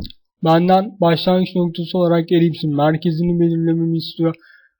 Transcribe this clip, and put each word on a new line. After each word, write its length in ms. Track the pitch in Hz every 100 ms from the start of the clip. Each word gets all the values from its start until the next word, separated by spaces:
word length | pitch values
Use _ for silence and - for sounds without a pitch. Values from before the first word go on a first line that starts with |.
| - - _ _
Benden 560 | 160 170 180 190 214 -
başlangıç 540 | 170 160 185 185 185
noktası 440 | 180 175 170 165 185
olarak 340 | 170 170 170
elipsin 440 | 170 170 156 156 143
merkezini 640 | 151 160 175 160 175 170
belirlememi 560 | 170 165 165 165 165 165
istiyor. 380 | - - 165 160 _ _ _